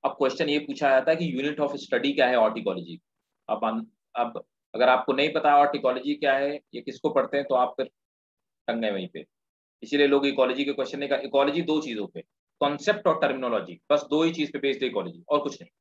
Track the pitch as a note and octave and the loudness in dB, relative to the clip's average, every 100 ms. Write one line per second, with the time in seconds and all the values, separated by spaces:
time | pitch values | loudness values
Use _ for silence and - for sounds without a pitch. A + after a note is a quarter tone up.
0 | C#3 - C3+ - D#3 D3 D3 C3+ C#3+ C3+ | -6 0 -2 0 -2 -2 -4 -2 2 4
1 | C3 D#3+ E3+ B2+ C#3 D3 C#3+ C#3+ - B2 | 4 0 0 -2 -4 -2 -4 -4 -4 -2
2 | C#3 C#3+ B2+ B2 A2 A2+ G2+ F2+ F2 E2+ | 0 2 2 4 2 2 -6 -6 -10 -16
3 | _ _ _ _ - G#2+ A2+ A2+ A2 _ | _ _ _ _ -8 -4 -2 -4 -8 _
4 | _ A#2+ A#2+ - - _ _ A2 B2 B2+ | _ -4 -4 -6 -14 _ _ 2 4 4
5 | - C3+ D3+ E3 D3 C#3+ C#3+ C#3+ B2+ C3 | 2 0 2 2 4 6 6 4 0 0
6 | C#3 D3 C#3+ C3+ C#3 D3 _ A#2+ B2 - | -4 -2 2 2 0 -4 _ -12 -12 -6
7 | - C#3 - C#3+ C3+ B2+ B2+ - - _ | 0 0 0 -2 0 2 0 -2 -8 _
8 | _ _ _ _ _ _ - A#2 A2 G2 | _ _ _ _ _ _ -6 -2 -2 -4
9 | F2 D#2+ D2 _ _ _ _ _ A2+ C#3+ | -6 -12 -18 _ _ _ _ _ -4 2
10 | C#3+ C#3 C#3 C3+ B2+ B2+ C#3 C#3 B2+ C#3 | 4 4 2 2 0 2 -4 -4 -6 -6
11 | C#3 C#3 A#2+ C#3 C#3+ D3+ E3+ D#3 D3 A2 | -4 -4 0 2 2 0 0 -2 -2 -8
12 | G2 - - _ _ _ C#3+ C#3+ - G#3 | -8 -12 -18 _ _ _ -2 -2 -2 0
13 | F#3 D#3 C#3 C3 B2+ A2 F2+ F2 _ D3 | 2 2 0 -2 -2 -2 -4 -16 _ 0
14 | - D3+ E3 E3 C#3+ - C#3 C3 B2+ G#2 | 2 0 0 0 -6 -2 -4 -2 -2 -4
15 | F2 - - D3 - - - _ | -6 -12 -2 0 0 -10 -18 _